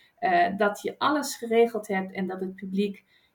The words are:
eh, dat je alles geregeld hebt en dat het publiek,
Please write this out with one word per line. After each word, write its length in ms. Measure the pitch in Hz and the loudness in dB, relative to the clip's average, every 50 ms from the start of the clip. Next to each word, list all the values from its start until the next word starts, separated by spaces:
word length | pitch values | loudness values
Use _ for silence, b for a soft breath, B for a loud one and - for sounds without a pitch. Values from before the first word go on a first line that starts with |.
| b b b b | b b b b
eh, 380 | 175 185 175 175 175 185 196 | 0 2 4 4 4 2 2
dat 240 | 196 208 202 208 - | 2 0 0 0 -2
je 120 | - 196 - - | -6 -8 -4 -2
alles 380 | - 294 302 285 254 247 - | 0 0 2 0 -2 -4 -6
geregeld 500 | - 233 226 226 233 233 233 233 208 - - | -8 -4 2 4 4 4 4 2 -4 -4 -2
hebt 240 | 196 190 190 190 | -2 -2 -2 -4
en 140 | - 196 190 | -4 -4 -4
dat 140 | 185 185 190 | -4 -4 -6
het 140 | 190 185 190 | -6 -8 -8
publiek, 500 | - 202 190 190 196 202 196 196 - b b b b b b | -10 -8 -4 0 0 0 0 -2 -8 b b b b b b